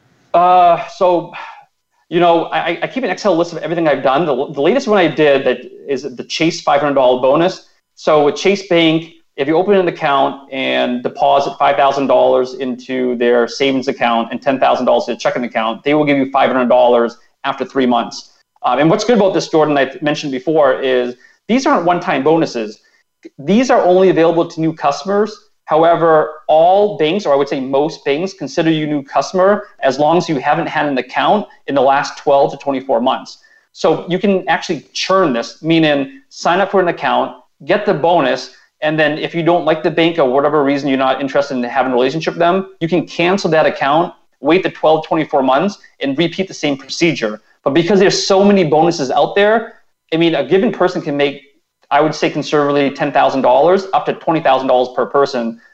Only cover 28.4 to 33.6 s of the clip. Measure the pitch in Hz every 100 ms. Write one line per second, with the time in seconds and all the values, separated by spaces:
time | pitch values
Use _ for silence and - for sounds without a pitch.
28.4 | 180 175 160 156 151 147 135 143 - 185
29.4 | 190 208 - - 135 131 147 170 165 143
30.4 | 143 160 160 156 147 131 123 147 143 208
31.4 | - - - 139 131 135 - - - 139
32.4 | 151 156 139 135 135 120 127 117 - -
33.4 | _ _